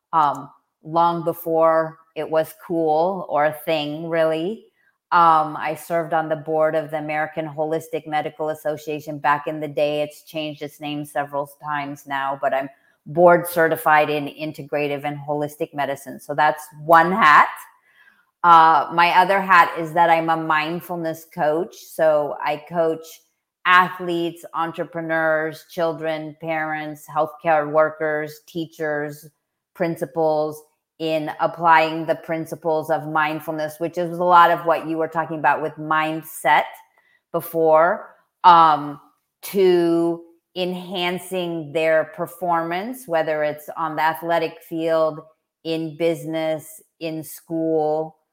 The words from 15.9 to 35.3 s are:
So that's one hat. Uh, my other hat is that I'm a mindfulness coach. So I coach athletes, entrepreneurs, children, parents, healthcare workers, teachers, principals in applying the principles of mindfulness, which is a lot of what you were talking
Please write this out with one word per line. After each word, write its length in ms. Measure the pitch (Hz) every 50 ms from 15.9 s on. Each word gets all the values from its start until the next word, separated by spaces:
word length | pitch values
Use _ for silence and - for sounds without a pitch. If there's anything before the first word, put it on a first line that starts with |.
| 139 139 - 135 131 -
So 160 | - - 147
that's 300 | 143 151 151 151 - - - - 151 151
one 280 | 156 165 165 165 170 180
hat. 360 | 170 170 151 147 170 - - - - - - _ _ _ _ _ _ _ _ _ _ _ _ _ _ -
Uh, 460 | 175 170 165 160 160 160 147 123 - 165
my 160 | 170 170 175 156 175
other 220 | 185 185 196 196
hat 360 | 190 190 185 175 170 - - 160
is 140 | 165 160 151
that 160 | 175 170 170
I'm 200 | 165 165 165 165
a 80 | 165 160
mindfulness 880 | 160 160 156 151 151 156 170 175 165 - 180 175 165 160 160 160 - - -
coach. 420 | 180 165 151 151 165 185 220 - -
So 600 | - - - - 165 156 151 151 147 139 - - -
I 140 | 147 151 147 - -
coach 360 | 170 175 165 160 160 156 - - - - _ _ _ _ _ _ _ _ -
athletes, 800 | 175 180 180 185 175 - - 185 175 175 170 170 170 165 - - - -
entrepreneurs, 1120 | 151 165 160 156 - 165 147 - 165 165 160 160 160 165 160 156 156 156 160 151 143 - _
children, 680 | - 180 170 165 160 151 160 160 156 156 156 156 147 _
parents, 640 | 165 165 165 156 156 156 156 156 151 151 151 147 - -
healthcare 640 | 143 156 156 156 - - - 170 160 156 147 147
workers, 680 | 147 156 156 156 151 - 160 156 151 151 156 151 151 - _ -
teachers, 800 | - 170 160 156 _ - 160 151 151 147 147 151 147 143 - 151 _ _ _ _ _ _ _ _ _
principals 880 | - 180 165 165 165 175 156 - 165 160 156 156 151 151 156 151 151 - _ _ _ _ _ _ -
in 320 | 160 160 160 156 151 151 - -
applying 640 | 170 160 156 160 170 170 160 160 160 160 160 165 160
the 100 | 151 160
principles 760 | 160 - - 165 160 160 156 170 147 - 170 156 156 151 147
of 160 | 160 151 143 151
mindfulness, 720 | 156 160 156 151 156 156 - - 160 156 151 151 151 -
which 180 | 170 165 160 175
is 200 | 175 165 170 170
a 60 | 180
lot 280 | 180 180 175 170 170
of 140 | 170 156 151
what 220 | 165 160 143 135 156
you 100 | 160 160
were 100 | 160 156
talking 300 | 160 170 160 151